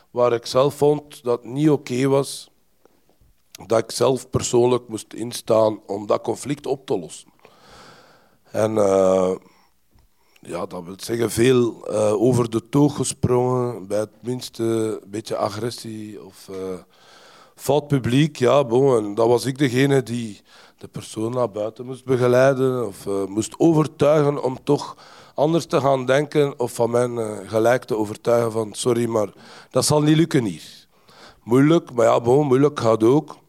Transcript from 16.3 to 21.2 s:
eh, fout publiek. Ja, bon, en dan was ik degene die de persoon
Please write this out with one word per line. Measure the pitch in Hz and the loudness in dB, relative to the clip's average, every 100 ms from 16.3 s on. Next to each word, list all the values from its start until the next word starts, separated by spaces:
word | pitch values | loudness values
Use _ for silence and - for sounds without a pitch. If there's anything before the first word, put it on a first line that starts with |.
| 95 - | -20 -16
eh, | 95 95 92 - _ _ - - - - _ | -12 -10 -10 -16 _ _ -20 -20 -20 -20 _
fout | - 143 147 | -2 0 0
publiek. | 139 117 131 156 - | -2 0 2 0 0
Ja, | 120 135 127 | 2 2 2
bon, | 123 139 120 | 2 2 2
en | 104 104 | 0 0
dan | 117 | 2
was | 120 117 | 2 0
ik | 131 | -2
degene | 143 123 139 139 | 0 2 2 2
die | 110 120 113 95 _ - - _ | 0 -6 -8 -14 _ -20 -20 _
de | - | -18
persoon | - - 110 | -16 -14 -8